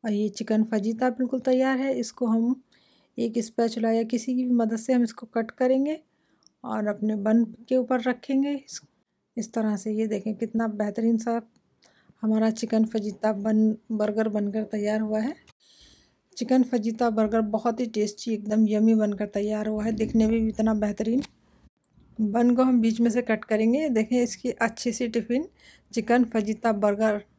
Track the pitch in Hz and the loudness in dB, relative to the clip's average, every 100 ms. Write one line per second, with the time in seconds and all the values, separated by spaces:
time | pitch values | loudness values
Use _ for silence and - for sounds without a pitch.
0 | 226 208 214 202 220 220 220 220 202 226 | -2 -2 -2 -4 -2 0 2 0 -2 0
1 | 254 254 254 262 254 254 262 262 269 254 | -2 -2 -4 -2 0 2 2 0 -2 -4
2 | 226 - 240 226 233 262 _ _ _ _ | -6 -4 0 2 0 -2 _ _ _ _
3 | _ - 233 233 226 - 233 226 226 226 | _ -6 -4 -2 -4 -2 -2 0 0 0
4 | 226 240 240 254 254 240 226 220 220 247 | 0 -4 -2 -4 0 2 2 -2 0 2
5 | 233 - 233 240 226 - 254 262 285 311 | 2 -4 -6 -4 -4 -2 2 2 0 -4
6 | _ _ _ _ _ _ 247 220 208 208 | _ _ _ _ _ _ -6 -4 -2 -2
7 | 214 214 208 226 226 - - 254 247 254 | -2 -2 2 4 2 -4 -2 0 2 0
8 | 240 247 - 269 277 285 - - _ _ | 0 -4 -2 0 0 -4 -8 -16 _ _
9 | _ _ _ - 226 - 214 208 208 214 | _ _ _ -10 -6 -2 -2 -2 -4 -2
10 | 220 208 202 214 226 226 226 214 208 202 | -2 -2 -4 -6 -4 -2 -4 -2 -4 0
11 | 226 233 226 233 226 _ _ _ _ _ | 0 0 0 -4 -6 _ _ _ _ _
12 | _ _ 220 220 220 220 226 220 220 226 | _ _ -2 2 2 0 -2 2 2 0
13 | 208 196 214 202 208 220 220 220 _ 220 | -6 -4 -2 -2 0 4 4 0 _ -2
14 | 208 208 220 208 202 214 214 220 208 214 | -2 0 0 0 -2 -4 -4 -4 -2 -2
15 | 220 214 226 330 _ _ _ _ - _ | -2 -2 -2 -6 _ _ _ _ -20 _
16 | _ _ _ - 240 262 254 247 214 226 | _ _ _ -8 0 2 2 0 -2 -2
17 | 240 220 214 226 214 220 240 226 240 214 | 0 2 2 2 0 0 -2 -2 -4 -2
18 | 208 - - 214 202 214 214 214 220 220 | -4 -4 -6 -6 -2 2 4 4 4 4
19 | 208 208 208 202 208 214 214 214 214 220 | 2 -2 -4 -2 -2 -2 -2 -2 -2 -2
20 | 214 226 220 226 220 214 220 220 208 208 | 0 2 2 2 0 0 0 2 -2 -2
21 | 214 240 285 _ _ _ _ _ _ _ | 0 0 -2 _ _ _ _ _ _ _
22 | _ - 214 220 240 247 254 247 226 226 | _ -4 -2 2 4 4 4 4 4 4
23 | 233 240 240 220 - 214 220 262 311 226 | 2 2 0 -2 0 2 2 2 2 0
24 | 220 247 240 - 247 - 226 226 240 226 | 2 0 0 -2 -6 -2 -2 -2 -6 -4
25 | 240 233 226 240 349 _ - - _ - | -2 -2 -2 -4 -4 _ -20 -20 _ -6
26 | 220 240 233 226 208 214 233 208 208 202 | 2 2 4 0 -2 -2 -2 2 0 2
27 | 220 208 - | 0 0 -6